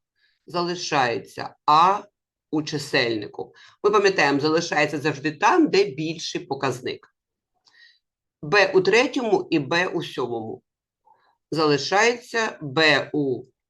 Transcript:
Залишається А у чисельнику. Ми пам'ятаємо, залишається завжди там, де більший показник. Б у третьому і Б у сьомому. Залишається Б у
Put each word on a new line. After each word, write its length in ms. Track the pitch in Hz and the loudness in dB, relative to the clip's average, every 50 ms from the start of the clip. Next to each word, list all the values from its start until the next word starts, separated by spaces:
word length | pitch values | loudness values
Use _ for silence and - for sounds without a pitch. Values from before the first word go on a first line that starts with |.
| _ _ _ _ _ _ _ _ _ | _ _ _ _ _ _ _ _ _
Залишається 1080 | - 147 175 175 170 175 175 - - 160 139 123 120 113 - - - - - - - - _ - | -6 -4 -2 -2 -2 -4 -6 -6 -2 0 0 0 0 -2 -4 -8 -12 -12 -12 -12 -12 -10 _ 2
А 360 | - 151 156 170 185 202 208 208 _ _ _ _ _ _ _ _ - | 4 6 6 6 4 2 0 -6 _ _ _ _ _ _ _ _ -6
у 100 | - 156 | -4 -4
чисельнику. 920 | 151 147 156 143 - - - 139 123 117 113 104 - - - - - - _ - - - _ - - | -4 -4 -6 -8 -6 -2 0 0 0 0 -2 -4 -6 -10 -12 -14 -14 -14 _ -20 -20 -20 _ -2 0
Ми 60 | 208 | 2
пам'ятаємо, 500 | 208 208 196 190 185 180 151 143 139 139 | 4 4 4 4 2 2 2 2 2 0
залишається 580 | 139 156 156 170 170 - - 147 151 147 160 143 | 0 0 0 0 -2 -2 0 0 0 0 -2 -4
завжди 340 | 131 156 135 131 147 156 | -4 -4 -4 -4 -6 -6
там, 360 | 151 - 196 226 359 359 302 - | -4 0 0 2 4 4 2 4
де 160 | 175 190 202 | 4 2 2
більший 560 | 165 135 151 156 165 160 170 - - - 175 | 0 -2 -6 -6 -6 -8 -8 -10 -8 -10 -10
показник. 760 | 175 - 135 - 139 131 117 - - 107 - - _ _ _ _ _ _ _ _ _ _ _ _ _ _ _ _ - _ _ _ _ _ _ _ _ _ _ - | -8 -8 -8 -4 -4 -6 -6 -6 -8 -10 -10 -10 _ _ _ _ _ _ _ _ _ _ _ _ _ _ _ _ -20 _ _ _ _ _ _ _ _ _ _ -12
Б 300 | - 147 190 208 190 - - | -6 0 4 4 4 4 4
у 60 | 185 | 2
третьому 680 | - 196 196 233 269 - - 277 240 214 196 190 - - | 4 4 4 4 2 2 0 -2 0 0 0 0 0 0
і 80 | 160 156 | -2 -2
Б 280 | 139 127 165 170 185 | 0 0 0 0 0
у 160 | - - 165 | 0 -4 -6
сьомому. 600 | 147 - - 147 127 120 117 113 113 110 - - _ _ _ _ _ _ _ _ _ _ _ _ _ _ _ _ _ - | -8 -8 -8 -6 -6 -6 -6 -8 -8 -10 -12 -14 _ _ _ _ _ _ _ _ _ _ _ _ _ _ _ _ _ -6
Залишається 1080 | 147 156 156 151 147 139 139 - 190 202 220 240 240 240 - - - 226 220 - - - | -2 0 2 2 2 0 0 0 2 4 4 2 0 -2 -8 -6 -4 -4 -4 -4 -6 -10
Б 480 | 151 139 123 160 160 151 143 131 - - | -10 -4 0 2 4 4 4 2 0 -2
у 320 | - 151 143 135 120 110 - _ _ _ _ | -4 -2 -2 -2 -4 -6 -8 _ _ _ _